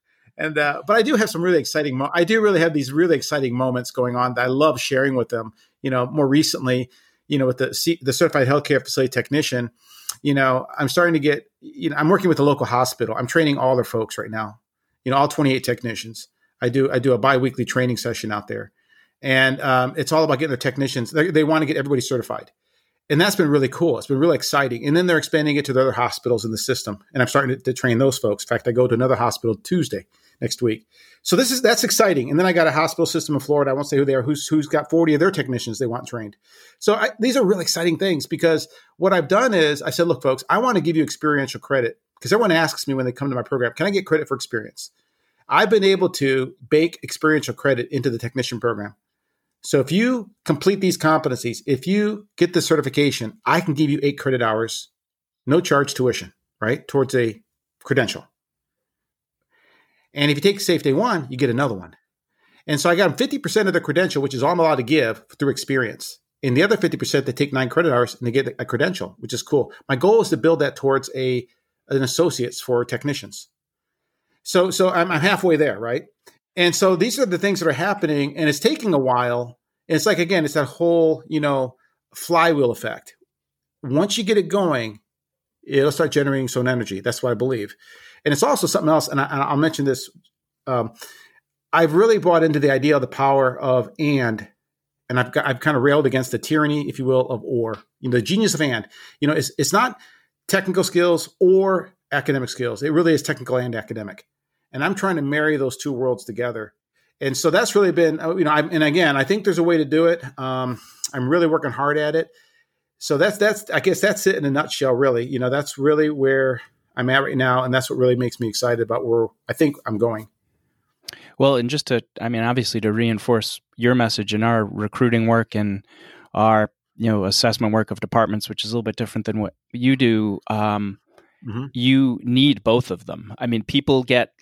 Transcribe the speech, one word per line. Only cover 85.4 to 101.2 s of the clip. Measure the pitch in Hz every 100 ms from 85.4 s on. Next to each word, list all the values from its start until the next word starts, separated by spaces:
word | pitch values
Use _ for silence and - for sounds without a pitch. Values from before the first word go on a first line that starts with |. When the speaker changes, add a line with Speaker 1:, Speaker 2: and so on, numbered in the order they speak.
| _ _ -
Speaker 1:
it'll | 139 143
start | 147 156
generating | 147 143 135 127
its | 131
own | 127
energy. | 127 107 98
That's | 120 113
what | 127
I | 113
believe. | 127 123 104 - _ - - - 147
And |
it's | 143
also | 262 277 175
something | - 160
else, | 156 143
and | 143
I, | 135
and | 143
I'll | 139 143
mention | 156 156 139
this. | 131 - - _ _ _ _ -
Um, | 127 113 - - - - _ _ _ _
I've | 156 165
really | 160 226 214
bought | 175 170
into | 160 147
the | 143
idea | 135 143 147
of |
the | 127
power | - 139 139 131 127
of | 139 127 117 -
and, | 147 143 120 107 104 _ _ _ _ _ -
and | 127
I've | 123
got, | 147 143
I've | 123
kinda | 156 143
railed | 135 143 135
against | 151 127
the | 113
tyranny, | - 151 151 147 143
if | 135
you | 131
will, | 131 127
of | 120 -
or. | 120 113 107 - _
You | 131
know, | 156
the |
genius | - 196 214 143
of |
and. | 151 117 101 - - -
You | 147
know, | 156
it's, | 127 -
it's | 143
not | 202 247 214 - _ _ _ -
technical | 196 185 185
skills | 180 175 175 165